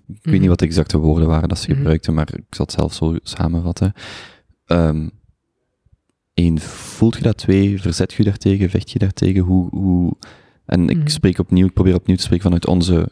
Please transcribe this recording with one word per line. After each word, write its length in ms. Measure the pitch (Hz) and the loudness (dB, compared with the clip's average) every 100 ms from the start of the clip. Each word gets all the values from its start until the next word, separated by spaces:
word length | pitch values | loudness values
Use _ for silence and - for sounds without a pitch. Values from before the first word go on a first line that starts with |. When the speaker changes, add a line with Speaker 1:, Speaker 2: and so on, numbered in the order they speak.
| - | -12
Speaker 1:
weet 180 | 101 | -12
Speaker 2:
Mhm. 140 | - 98 | -2 2
Speaker 1:
niet 80 | 92 | 2
wat 100 | 87 | 2
de 60 | |
exacte 340 | 80 82 73 78 | 0 0 0 2
woorden 300 | 78 78 80 | 2 2 2
waren 200 | 80 82 | 2 0
dat 100 | 85 | -4
ze 80 | - | -2
Speaker 2:
Mhm. 80 | 139 | -2
Speaker 1:
gebruikten, 380 | 73 80 - | 0 0 0
maar 140 | 78 76 | -2 -4
ik 100 | - - | -8 -16
zal 100 | - | -8
het 100 | 73 | -6
zelf 200 | - 76 | -2 -4
zo 200 | - 80 82 | -2 -2 -2
samenvatten. 720 | - - 85 85 85 85 95 - - - - - _ _ _ | -6 -4 -2 -2 -4 -2 -2 -2 -12 -18 -20 -20 _ _ _
Ehm, 420 | 87 80 78 78 - _ _ _ _ _ _ _ _ _ _ _ | 2 2 0 -4 -12 _ _ _ _ _ _ _ _ _ _ _
één, 240 | - 85 80 | -2 0 0
voelt 560 | - - - - 113 - | -4 -14 -16 0 0 2
je 60 | |
dat? 140 | 120 - | -2 -2
Twee, 440 | - 95 101 98 | 2 2 2 0
verzet 320 | 92 82 92 | -4 -2 -4
je 120 | - | 0
daartegen? 460 | 101 98 101 98 92 | -2 0 0 2 0
Vecht 200 | 95 - | 0 -4
je 80 | - | -2
daartegen? 440 | 95 - 92 95 | -2 0 0 2
Hoe, 260 | 90 92 90 | 2 0 0
hoe... 420 | - 95 90 87 - - - _ _ - | -2 0 0 0 -4 -12 -20 _ _ -4
En 220 | 87 85 | 0 2
ik 80 | 165 | 0
Speaker 2:
Mhm. 100 | 147 | -2
Speaker 1:
spreek 320 | 156 95 90 | 0 0 0
opnieuw, 280 | 90 92 92 | 0 2 2
ik 60 | |
probeer 220 | - 95 | 2 2
opnieuw 220 | 90 - 92 | 2 2 0
te 60 | |
spreken 220 | - 87 | 0 0
vanuit 220 | 92 87 - | 2 0 2
onze 420 | 90 87 85 85 | 0 2 2 0